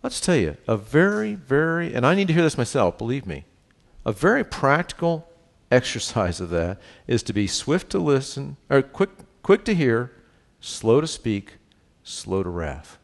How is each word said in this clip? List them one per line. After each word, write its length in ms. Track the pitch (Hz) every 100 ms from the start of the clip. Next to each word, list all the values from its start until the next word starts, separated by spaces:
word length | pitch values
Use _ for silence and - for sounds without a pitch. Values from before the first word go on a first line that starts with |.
I'll 80 | 262
just 140 | -
tell 100 | -
you, 220 | 165 82 - -
a 100 | 110
very, 580 | 107 143 190 208 214 208
very, 580 | 131 139 160 165 170
and 100 | -
I 120 | 127 190
need 100 | 190
to 80 |
hear 80 | 165
this 160 | 160 139
myself, 400 | 120 139 95 -
believe 280 | 113 135 107
me, 180 | 73 - _ _ _ _ -
a 60 | -
very 320 | 107 175 262
practical 840 | 214 - 139 147 175 - 170 160 - - _ _ _
exercise 720 | 127 - 117 - 120 92 87
of 100 | 90
that 300 | 85 85 98 - - -
is 160 | 117
to 100 | -
be 140 | 104 101
swift 440 | - - 165 -
to 100 | 196
listen, 560 | 160 135 135 - 139 143 _
or 140 | 139
quick, 280 | 135 - 196 - - _
quick 200 | - 202 -
to 80 |
hear, 360 | 190 135 113 123 - _ _ _ _
slow 400 | - - 110 127
to 60 | 156
speak, 520 | - 117 101 98 - _ _ _ _
slow 400 | - - - 95
to 80 | 90
wrath. 480 | 87 80 80 - -